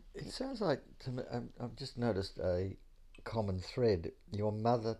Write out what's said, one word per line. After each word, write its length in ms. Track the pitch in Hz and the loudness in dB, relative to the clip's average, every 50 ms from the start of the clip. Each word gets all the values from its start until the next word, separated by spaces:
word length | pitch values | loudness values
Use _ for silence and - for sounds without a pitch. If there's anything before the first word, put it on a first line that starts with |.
| - - - | -8 -10 -12
It 160 | - - - | -10 -10 -8
sounds 320 | - - 254 269 277 208 | -6 -6 -6 -4 -2 0
like 200 | 214 170 135 - - - - - | 2 2 2 2 0 -8 -16 -10
to 120 | - 131 | -8 -6
me, 120 | 123 131 - - 123 | -4 -4 -4 -4 -4
I'm, 160 | 120 120 120 - - | -4 -4 -6 -8 -8
I've 160 | 123 117 - | -8 -8 -8
just 220 | - 135 127 - | -8 -10 -8 -4
noticed 420 | 120 120 117 101 95 98 - - 98 | 0 2 2 2 2 0 -2 -2 -2
a 380 | - 92 90 90 95 98 - - - - - - - - - - - | 2 2 2 2 2 0 -4 -8 -14 -20 -20 -20 -20 -20 -16 -12 -8
common 340 | - 110 113 104 98 92 90 | -4 0 0 0 2 0 -2
thread. 520 | 87 - - 131 123 113 98 85 82 - - - - - | -2 -4 0 4 6 6 6 4 2 -2 -8 -10 -12 -6
Your 220 | - 101 104 107 104 | -2 0 0 0 2
mother 440 | 107 110 117 123 120 110 113 110 - | 2 4 4 4 4 2 0 -4 -4